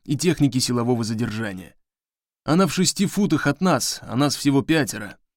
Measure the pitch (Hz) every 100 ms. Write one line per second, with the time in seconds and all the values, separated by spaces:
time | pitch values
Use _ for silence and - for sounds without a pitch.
0 | - 139 175 151 143 127 123 120 117 120
1 | 110 113 117 107 107 92 85 _ _ _
2 | _ _ _ _ - 170 185 - 180 -
3 | 196 196 190 151 143 - 185 139 - -
4 | - 117 143 - 143 139 - 160 - 110
5 | 101 - _